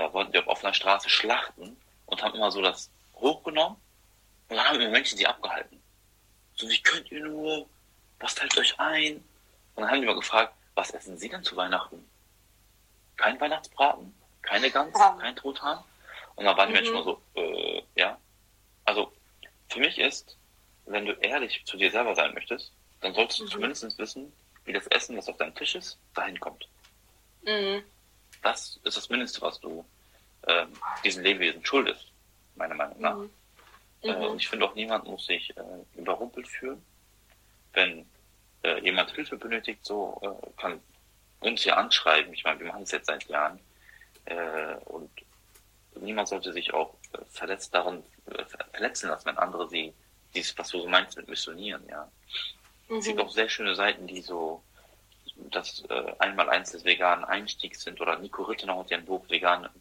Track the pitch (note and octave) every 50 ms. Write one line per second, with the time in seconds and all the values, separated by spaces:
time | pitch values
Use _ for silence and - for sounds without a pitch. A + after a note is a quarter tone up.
0 | E2 D#2 - F#2+ G2 - F2+ F2 - - - - - G2 G2 - - F#2+ G2 G2+
1 | - - - - - A2 A#2+ C3 - - - - F2 G2 - - _ _ _ _
2 | _ - - - G#2+ G#2+ G#2+ A2 G#2+ G2+ F#2+ G2 F#2 F2+ F2+ - - - _ _
3 | _ _ - - A#2+ C#3+ D#3 - - E3 D3+ D#3 E3 F#3+ G#3+ - _ _ _ _
4 | _ _ _ _ _ _ _ _ _ - A2+ - B2 C#3 D3+ - A#2+ G#2+ - -
5 | - - - - - - - - - - - D#2 - - - - _ _ _ _
6 | _ _ _ _ _ _ _ _ _ _ _ - A#2 A2 - - - - E3 E3
7 | - - D3 D3+ D3+ D3+ D3+ D#3 D3+ D#3 D#3 D3+ - - _ _ _ _ _ _
8 | _ _ _ - - - - - - - - - - - - - D3 D#3 D#3 D#3
9 | D3+ D3+ D3+ D3+ - _ _ _ _ _ _ _ _ _ _ A2 G#2+ A2+ C3+ C#3
10 | B2+ A2 G2 - - - A2+ A2 A2+ - - _ _ _ - G2+ G2 - - -
11 | - F#2+ F2+ E2 G2+ - F#2 F#2 - - F#2 F#2 F2+ F#2 F#2 F#2 - - F2 E2+
12 | - _ _ _ _ _ _ _ _ _ _ _ _ _ _ _ _ _ _ _
13 | _ _ _ - A2+ A2 B2+ - D3 D3+ D#3 D#3 - - - - C#3 D3 - -
14 | - - - _ _ _ _ _ - - G2+ G#2 C3 C3+ - C3+ D3+ E3 - G3+
15 | G3+ F#3+ - F3+ A#2+ B2 B2+ - - C#3 C3+ - - C#3+ D#3+ - - - _ _
16 | - - - - - - - - G2+ G2 F#2 F#2 G2 - G#2+ F#2+ - - - F#2+
17 | F#2 F#2 E2+ - _ _ - - F2 D#2+ F2 - - G1+ - - - _ - -
18 | F2+ G2+ A#2+ - _ _ _ _ _ _ _ _ _ _ _ _ - G#2+ G#2 G#2
19 | G2 - - _ _ _ _ _ - - _ _ _ - - B2 C#3 D#3+ - -
20 | - C#3 - - - - - _ _ _ _ _ _ _ _ _ _ - G2+ G#2
21 | G#2 G#2 G2+ - - G#2+ C3+ C#3+ B2 G#2+ - - - - - F#2+ G2 - G#2 A2+
22 | A#2+ A2 F#2+ - D2+ - - - - - - - - - _ _ _ _ _ _
23 | - F#2+ F#2 G#2+ A2+ - - - A2 G2 G2 G#2 A2 C3 D3 - A#2 A2+ - -
24 | A2 - - C3+ C3+ D3 - _ _ _ _ _ _ - - - - - - -
25 | - - B2 G2+ - - - - - - - - - - - F#3 - - - -
26 | _ _ - - - - F2+ - - - - - - - _ _ - - _ _
27 | _ _ _ _ _ _ _ _ - G#3+ G#3 G#3 G3 G3 G3 G3+ G3+ - _ _
28 | _ _ _ _ _ _ - - - A2 A#2+ - - - - - - - - -
29 | - - A#2 B2+ B2 - - - - E2 - - - E2 D#2+ E2 E2+ _ _ _
30 | _ _ _ _ _ _ _ _ - - E2+ F2 E2 - - - - - - -
31 | - G2+ F#2 F2+ F2+ G2 G2+ F#2 F2+ E2 - - - - C#3 C3+ A#2 - - -
32 | - - _ _ _ _ _ _ _ _ _ - E2 D#2 D2+ D2+ D2 D2 - -
33 | - F#2 G#2 G2+ G2+ - - _ _ _ _ - - - - - _ _ _ _
34 | - A3 - F3+ - - - - - - - - - - - G#2+ A2+ A2+ A2 G#2
35 | - - G2 - - - F2+ E2+ - - - - - F#2 F2+ F2 F2 - - E2+
36 | F2 F#2+ F2+ - A#2+ B2 - B2+ B2 - - - B2+ C3 C#3+ D#3+ - _ _ _
37 | _ _ _ _ _ _ _ _ _ _ _ _ _ _ - F#2 F#2 F2+ E2 D#2+
38 | - - _ _ _ _ _ _ _ _ _ _ - E2+ D#2 - - F2+ F#2 F#2
39 | F2 - - - - - B2+ G2+ A#2 A2+ A#2 A2+ - A#2 G#2+ - - - G#2 G#2
40 | F#2+ - - - G2 G2+ G2 - - - - - - F2+ E2+ - - _ _ _
41 | _ _ _ _ _ _ _ - - A3+ A#3 - - - - - - A#3+ - -
42 | - D#2 D#2 D#2 D2+ - - - - E2 D#2 E2 E2+ E2+ - - - - - D2+
43 | - - D#2 C#2 - - D2+ D2+ D2+ - - - _ _ _ _ _ - - -
44 | - _ - - - - E2+ E2+ E2+ D#2+ D#2 D#2+ D#2 D#2 - - - - - E2
45 | D#2+ - - - - _ _ _ _ _ - - _ _ _ _ _ _ - F#2+
46 | F#2+ G2+ G#2+ G#2 G2 - G2 F#2+ - F#2 E2+ F2 F2 - - D#2 D#2+ - - -
47 | - - - - - - - - E2 E2+ G2 - - - - F2+ F2 F2+ F2+ E2+
48 | - - _ _ _ - - - - - - - - - - - G#2+ A#2+ - -
49 | - E2+ D#2 - - D#2 - - F2 F2+ F2 E2+ F2 D#2 F2 E2 D#2 D#2 - _
50 | _ _ _ _ _ _ - F2+ E2+ - - - - - - F2 E2+ F2 F2+ F#2
51 | - - - - - - - - - D#2+ E2 F2 G2+ G#2 F2 - - - D2 D2+
52 | D2+ - _ _ _ - - - - - - _ - - _ _ _ - - G#3+
53 | G3+ A2 G#2+ G#2 G2+ G2+ - A2 A2 A2 - - G#2+ G2 F#2 F#2+ G2 G#2 - -
54 | F#2 F2+ F#2 F#2 - - F2+ E2+ D#2+ D#2+ D#2+ - _ _ _ - - _ _ _
55 | _ _ _ _ _ - - - - - - F2+ - - - - - - B1 B1+
56 | B1 - - - F#2+ G2 G2 F#2+ E2+ - D2 F2+ - - - E2+ - F2+ F2+ -
57 | F2+ F2+ F2 E2 - - F#2+ G#2 G#2 - - - - E2+ - - - - F2+ -
58 | E2+ E2+ E2 E2 G2 G2 - - F#2 G#2 - - G2+ F#2+ F#2 F#2 F#2 - E2+ E2+
59 | F2 F#2+ F#2 F#2 - - F2 E2+ F2+ F2 F2 F2 F2 - - -